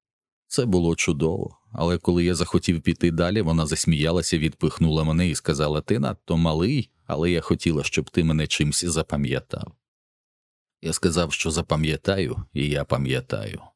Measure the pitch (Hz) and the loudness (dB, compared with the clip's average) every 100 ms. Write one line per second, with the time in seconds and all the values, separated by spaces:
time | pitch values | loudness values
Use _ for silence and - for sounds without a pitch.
0 | _ _ _ _ _ - 120 90 85 82 | _ _ _ _ _ -2 2 2 2 0
1 | - 76 80 95 - - _ - 85 87 | 0 0 0 -2 -6 -12 _ -4 -2 0
2 | - 87 87 85 87 87 - 85 - 82 | 2 2 2 0 0 0 2 0 0 2
3 | 87 82 87 104 82 82 78 80 - 76 | 2 2 0 0 2 2 0 0 2 2
4 | 78 87 82 82 78 - 80 - 82 78 | 2 0 0 0 0 0 -2 2 2 2
5 | 78 80 87 73 - 73 76 76 - 92 | 2 2 2 0 -2 0 0 -2 0 0
6 | 69 - - 85 82 80 95 143 - _ | 0 -6 -2 2 2 2 0 0 -4 _
7 | - 73 85 85 - 85 85 76 71 - | -8 -2 0 0 0 0 0 0 0 -4
8 | 71 - 80 78 76 - 76 - 87 80 | -2 0 2 2 0 0 0 0 0 -2
9 | 80 73 71 65 - - - - _ _ | -2 -2 -2 -4 -6 -10 -10 -16 _ _
10 | _ _ _ _ _ _ _ _ 82 78 | _ _ _ _ _ _ _ _ -6 0
11 | 90 80 82 - - 76 - 78 78 76 | 2 2 0 -2 -2 -2 0 0 0 0
12 | - 98 85 - - - 71 71 71 67 | -2 0 -2 -4 -6 -4 -2 -2 -2 -2
13 | 67 65 - 52 52 - - | -2 -4 -4 -8 -8 -12 -16